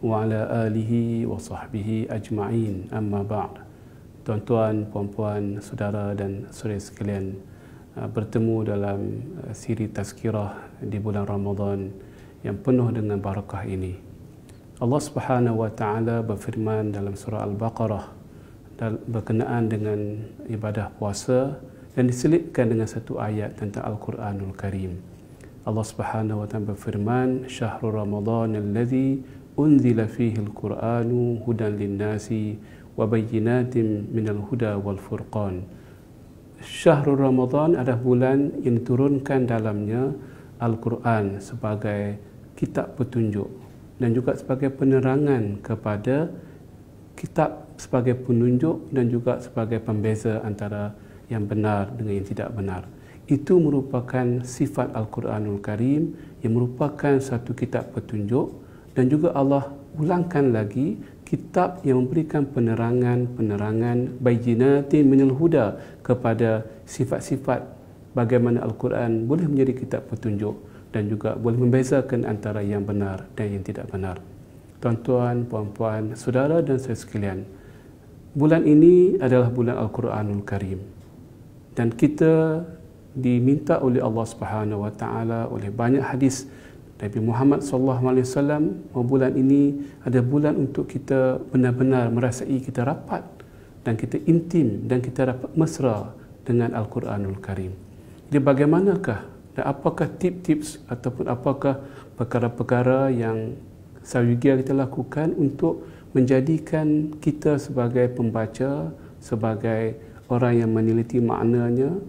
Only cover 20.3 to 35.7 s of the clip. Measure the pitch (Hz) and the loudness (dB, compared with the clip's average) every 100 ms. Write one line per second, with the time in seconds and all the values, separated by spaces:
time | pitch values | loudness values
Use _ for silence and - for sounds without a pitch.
20.3 | - - 110 107 104 101 - 107 101 - | -14 -10 -6 -4 -4 -6 -4 -6 -4 0
21.3 | 127 135 147 - - - - 127 123 147 | 2 2 -4 -14 -20 -10 0 0 2 2
22.3 | 170 - - 120 113 110 - - - 110 | 2 0 0 2 2 -2 -6 -8 -6 -4
23.3 | 107 104 - 104 104 - 107 - - 110 | -4 -6 -6 -8 -6 -6 -6 -8 -8 -6
24.3 | 98 95 92 98 95 95 90 - - - | -6 -8 -8 -6 -6 -6 -10 -14 -20 -20
25.3 | - - - - 110 107 - 107 110 110 | -20 -20 -12 -6 -4 -4 -6 -6 -2 -2
26.3 | 107 104 113 104 98 - 104 104 123 127 | -4 -4 -6 -6 -6 -6 -4 0 0 0
27.3 | 127 127 - 113 - 113 107 104 104 104 | -2 -6 -6 -6 -4 -4 -2 -2 -2 0
28.3 | 113 113 107 104 104 120 131 135 135 - | 0 0 -2 -2 0 0 2 0 -2 -6
29.3 | - - - 147 143 123 113 110 - 120 | -18 -12 0 6 8 6 4 2 0 0
30.3 | 104 101 - 107 - 113 117 117 123 120 | 0 -4 -6 -6 -4 0 0 2 2 0
31.3 | 117 120 113 107 104 101 98 104 107 - | -2 -2 0 0 -2 -2 -2 -2 -2 -2
32.3 | 110 107 104 - - - - 113 113 110 | -4 -2 -6 -12 -20 -14 -2 0 2 0
33.3 | 113 110 123 123 123 110 104 104 117 107 | 0 2 2 2 2 2 0 -2 -2 -2
34.3 | 104 101 117 113 101 98 95 - 104 101 | -4 -4 -2 -2 -2 -4 -6 -6 -10 -6
35.3 | 110 101 90 92 | -4 -4 -6 -10